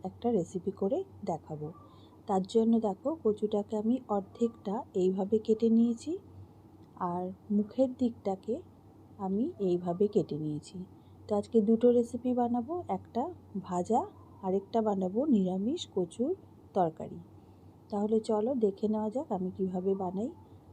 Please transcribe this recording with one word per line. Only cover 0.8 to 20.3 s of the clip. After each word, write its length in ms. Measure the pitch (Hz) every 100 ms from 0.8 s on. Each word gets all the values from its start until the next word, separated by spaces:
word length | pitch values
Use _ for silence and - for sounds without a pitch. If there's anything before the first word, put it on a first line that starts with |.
| 196 320 381 - -
দেখাবো। 420 | 160 - 151 151 - - - - - -
তার 180 | 190 180
জন্য 200 | 226 226 226 220
দেখো, 220 | 190 277 320
কচুটাকে 520 | 220 208 214 208 202 214
আমি 180 | 220 262 -
অর্ধেকটা 680 | 202 196 - 233 - 208 220 - 196
এইভাবে 400 | 185 190 196 214
কেটে 280 | 214 220 226
নিয়েছি, 420 | 226 233 233 294 370 - - - - - - - - 180
আর 120 | 175 185 190 -
মুখের 400 | 208 208 - 262 254
দিকটাকে 540 | 247 - 202 190 - 277 - - - - - - 196
আমি 180 | 196 302 -
এইভাবে 460 | 190 175 180 175 208
কেটে 300 | 202 156 151
নিয়েছি। 400 | 151 147 - 185 185 - - - -
তো 20 | 202
আজকে 220 | 208 226
দুটো 260 | 208 226 240
রেসিপি 400 | 240 233 247 254
বানাবো, 400 | 247 240 240 233 359 339
একটা 340 | 190 - 226 320 339 - 196 175
ভাজা, 340 | 180 180 233 415 - - -
আরেকটা 360 | 190 190 - 226
বানাবো 380 | 214 196 185 208 311
নিরামিষ 480 | 220 180 190 214 349 -
কচুর 380 | - 175 - 262 381 - - -
তরকারি। 460 | 202 170 - 151 160 175 - - - - - -
তাহলে 280 | 202 208 220 220
চলো 220 | 214 226 277
দেখে 320 | 208 196 208
নেওয়া 220 | 214 214
যাক 180 | 233 311
আমি 180 | 190 185
কিভাবে 400 | 185 190 185 185 196
বানাই। 340 | 180 185 247